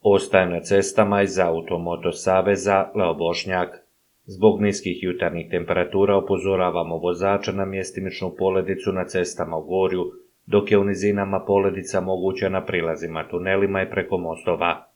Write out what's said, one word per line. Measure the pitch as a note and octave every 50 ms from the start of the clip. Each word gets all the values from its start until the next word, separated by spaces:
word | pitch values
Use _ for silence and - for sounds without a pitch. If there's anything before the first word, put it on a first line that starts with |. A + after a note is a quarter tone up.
| _ G#2+
Ostaje | G2+ G2 - - - F#2+ F#2 F2+
na | F2 E2+
cestama | E2 - G2+ G2 F#2+ G2 - - G#2+ G2+ G2+ G2+
iz | G2+ F#2+ F2 F#2
Automoto | F#2 E2+ E2 E2 E2 - F2+ E2+ E2+ E2+ E2+ E2 - F2
Saveza | E2 - - F#2+ F#2 F#2+ F#2 G2 G2+ F#2+ F#2+ G2+ G2 G2 F#2+ - -
Leo | G#2+ G2 E2+ E2
Bošnjak. | D2+ E2+ E2+ E2+ E2+ - F#2+ F#2 F2+ F2+ F2 - - _ _ _ _ _ _ _ _ _
Zbog | - G2 F#2 G2 A2 G2 -
niskih | G#2 G#2 G2 - - G2 - - -
jutarnjih | F2+ F2+ - - E2+ E2 E2+ E2 -
temperatura | - F2 E2+ E2+ F2+ E2+ F2 F2+ - G2 G2 G2 G2+ G2
upozoravamo | - - G2 F2+ E2+ G2 G2 F#2 F#2 F2+ E2 F2 E2 E2 E2+ E2
vozače | D#2 F2 F2 E2+ F#2 G2 G2+ G2 G2+ - F#2+
na | G2 G2
mjestimičnu | F#2+ F#2+ F#2+ F#2 F2+ - - F#2+ F#2 F#2 - F#2+ F2+ F2 -
poledicu | G2 F#2+ F#2+ F#2+ F#2 F#2 F#2+ F2+ - G2+ F#2+
na | F#2 F2+
cestama | F2 - F#2 F2 D2+ - - F2 D#2+ E2+ D#2+
u | D#2
Gorju, | D#2 F2+ F#2+ F#2+ F#2 F#2 F#2 F2 - - - _ _ _ _ _
dok | - - G#2 G2+ G#2
je | G#2+ G2+
u | G2+
nizinama | G2+ G2 F2+ F#2+ G#2 G2+ G2+ G2 G2 G2 F#2+
poledica | - - G2 G2+ G2 G2 F2+ F#2+ F#2 - - G2
moguća | F2+ F#2+ F#2+ F2+ F2+ F#2+ F#2 - G2+ F#2+
na | F#2 F#2+ F#2
prilazima, | - - F2+ E2 E2 D#2+ D2 E2+ E2+ E2 E2 D#2+ -
tunelima | - F2 F2 F#2+ F#2+ G2 G2+ G2 G2 G2
i | F#2+ F#2
preko | - G2 F2+ - - F2+
mostova. | - E2 D#2+ - - - F2 D#2+ F2 E2+ D#2+ - - _ _